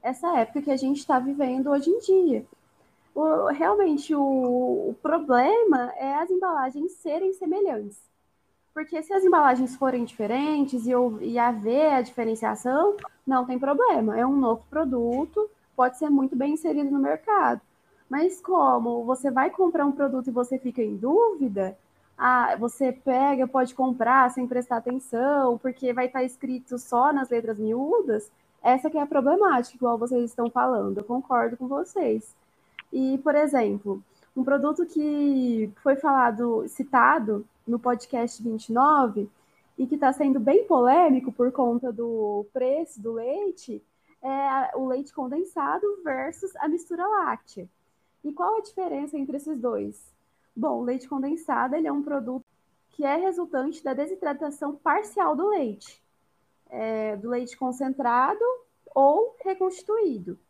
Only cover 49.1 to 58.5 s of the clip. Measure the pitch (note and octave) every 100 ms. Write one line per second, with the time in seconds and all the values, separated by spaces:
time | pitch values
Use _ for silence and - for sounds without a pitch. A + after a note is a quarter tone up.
49.1 | D#4 C4+ C4 D4 D4 A#3+ G#3+ G3+ G#3+ -
50.1 | _ _ _ _ - C#4 A#3+ A#3+ C4 B3+
51.1 | C#4 C4+ D#4+ - A#3+ B3 D4+ D#4 C#4+ D4
52.1 | C#4+ A3+ B3+ - _ _ _ _ - C#4
53.1 | D4+ F#4+ F4 F4 C4+ C4+ D4+ C#4 C4 D4+
54.1 | F#4+ D#4 C#4+ D4+ C#4+ D4 D4 E4 D#4 G#4+
55.1 | - E4 D4 G4 G#4 B3 G3+ - - _
56.1 | _ _ _ _ _ _ - A3 A3 G#3+
57.1 | G#3 A3+ B3 B3 - B3+ B3+ C#4 C4+ A#3+
58.1 | A#3+ C4+ G#4+ A#4+